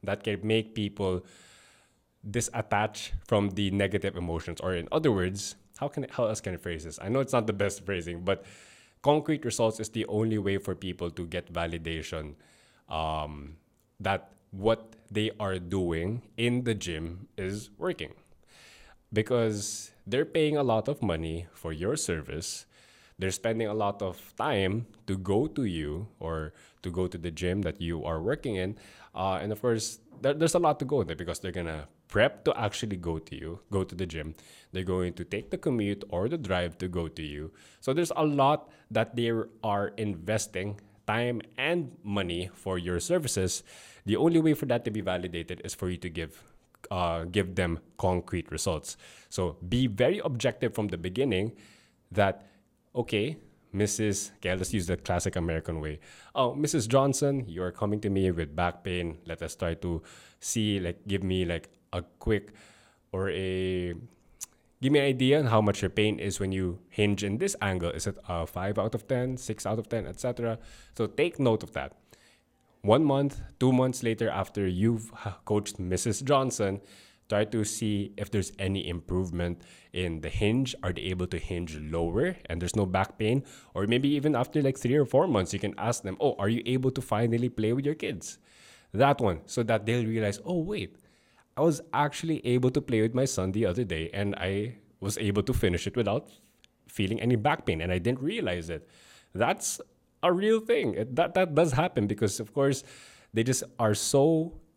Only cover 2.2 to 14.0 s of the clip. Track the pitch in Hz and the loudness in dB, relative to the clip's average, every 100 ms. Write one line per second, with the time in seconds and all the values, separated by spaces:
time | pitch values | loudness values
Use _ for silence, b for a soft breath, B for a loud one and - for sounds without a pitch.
2.2 | 104 113 - 117 107 104 107 - - - | -6 -4 -4 -4 0 2 2 -2 -6 -6
3.2 | - 107 101 92 101 98 98 98 98 87 | 2 4 4 2 0 2 2 2 -2 -2
4.2 | 87 82 - 82 - 90 85 156 160 101 | -4 -4 -4 -6 -2 -2 0 2 4 4
5.2 | 90 98 - - _ - 139 - 131 - | 2 -2 -8 -12 _ -8 -6 -6 -6 -2
6.2 | 117 110 101 87 - 82 80 73 95 127 | 0 0 -4 -6 -6 -8 -8 -10 -2 -2
7.2 | 135 123 110 98 101 98 - 95 82 85 | 2 0 0 0 0 -2 -4 -4 -4 -6
8.2 | 90 95 B B B B B B - 151 | -2 -2 B B B B B B 2 2
9.2 | 147 151 120 - 113 107 107 113 - 104 | 2 -2 -2 2 0 0 -6 -4 -2 0
10.2 | 113 107 98 98 98 92 92 85 87 82 | 2 0 0 -2 -2 -6 -6 -6 -6 -6
11.2 | 85 87 - 85 85 85 80 82 76 82 | -6 -6 -6 -4 -4 -4 -4 -6 -6 -8
12.2 | 76 71 b b b b _ 78 80 78 | -8 -14 b b b b _ -4 -2 -2
13.2 | 76 76 71 82 _ _ _ _ | -4 -8 -14 -18 _ _ _ _